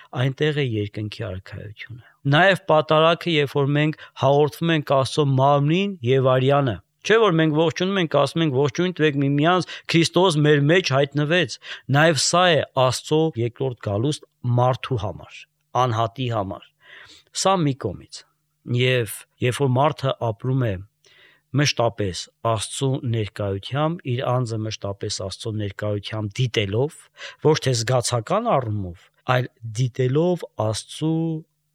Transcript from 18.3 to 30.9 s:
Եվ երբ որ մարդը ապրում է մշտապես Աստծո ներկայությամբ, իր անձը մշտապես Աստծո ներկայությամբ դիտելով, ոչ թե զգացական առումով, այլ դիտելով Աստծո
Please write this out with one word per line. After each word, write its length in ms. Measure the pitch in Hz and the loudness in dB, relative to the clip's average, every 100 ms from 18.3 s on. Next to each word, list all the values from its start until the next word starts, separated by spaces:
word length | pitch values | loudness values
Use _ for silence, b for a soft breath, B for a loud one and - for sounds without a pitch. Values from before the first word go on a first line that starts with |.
| _ _ _ - | _ _ _ -4
Եվ 500 | 120 127 127 107 - - - | 0 2 0 -2 -8 -18 -4
երբ 220 | 123 117 | -2 0
որ 140 | 139 | 0
մարդը 400 | 127 151 156 135 - | 2 0 0 -4 -2
ապրում 420 | 117 110 127 131 | -4 -4 -4 -2
է 100 | 120 92 98 _ b b b b _ | -2 -4 -10 _ b b b b _
մշտապես 680 | 131 143 - 120 - 101 85 - _ | 0 0 0 -2 -2 -6 -6 -12 _
Աստծո 460 | 117 110 - - 135 131 | -2 -2 -4 -4 -2 -2
ներկայությամբ, 960 | 123 113 101 - 101 98 - 135 156 170 | -2 -4 -4 -4 -4 -4 -6 -4 -4 -4
իր 200 | - 120 | -6 -4
անձը 340 | 131 123 117 110 | -2 -2 -2 -6
մշտապես 600 | 110 104 101 101 104 - | -6 -6 -8 -8 -8 -8
Աստծո 320 | 98 - 113 | -8 -10 -8
ներկայությամբ 800 | 107 101 - 104 104 - 110 107 | -6 -6 -6 -4 -4 -6 -8 -6
դիտելով, 640 | - 127 113 98 107 147 - _ B B - | -4 -2 -2 0 0 -2 -6 _ B B 0
ոչ 180 | 147 156 | 2 2
թե 180 | 135 | 0
զգացական 760 | 120 113 127 - 120 110 196 240 | 0 0 0 0 -2 -2 -2 0
առումով, 560 | 156 113 104 92 85 _ _ - | 0 0 -4 -6 -12 _ _ -2
այլ 200 | 127 127 _ 113 | 0 -2 _ -8
դիտելով 720 | 107 131 - 127 143 175 175 - - | -2 -2 0 0 2 0 0 -4 -4
Աստծո 540 | 110 107 - | -2 -4 -8